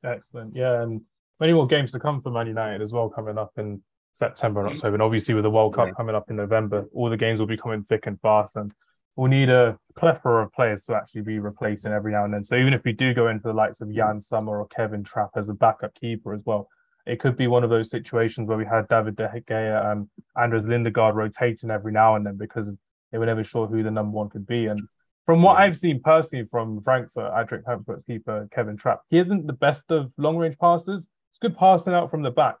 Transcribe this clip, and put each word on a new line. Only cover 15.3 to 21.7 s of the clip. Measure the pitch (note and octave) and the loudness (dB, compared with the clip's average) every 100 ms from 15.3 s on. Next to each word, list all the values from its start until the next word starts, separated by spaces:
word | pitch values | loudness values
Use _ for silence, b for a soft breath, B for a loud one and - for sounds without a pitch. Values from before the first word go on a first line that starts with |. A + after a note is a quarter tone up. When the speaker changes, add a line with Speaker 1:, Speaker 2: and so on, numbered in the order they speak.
| - | -4
Speaker 1:
as | G#2 | -6
a | G2+ | 2
backup | A2+ - - _ | 2 2 -8 _
keeper | A#2+ A2 G#2 | -8 -8 -8
as | G#2 G#2 | -10 -4
well, | G#2+ G2+ _ _ _ - | -4 -6 _ _ _ -10
it | A#2+ | -2
could | C3+ B2 | 0 0
be | B2 | 2
one | B2 | 2
of | A#2 | 4
those | A2+ A2 | 0 0
situations | A#2+ - A#2 A2+ A2+ A2 | -8 -4 0 0 -2 -4
where | A2 | -4
we | G#2+ | 0
had | A2+ G#2 | -2 2
David | A2+ G#2+ G#2 | 2 0 -4
De | A2 | -6
Gea | A#2 - A2 A2 G#2+ G#2 | -6 -6 -4 -2 -2 -2
and | G#2 G2+ - _ - | -4 -6 -16 _ -2
Andres | A#2 A2+ G#2+ | 0 0 0
Lindegaard | A#2+ A#2 A2 A2 | 0 0 2 2
rotating | G#2+ G#2+ - B2 A2 | 2 -4 -2 -2 -2
every | A2 | -6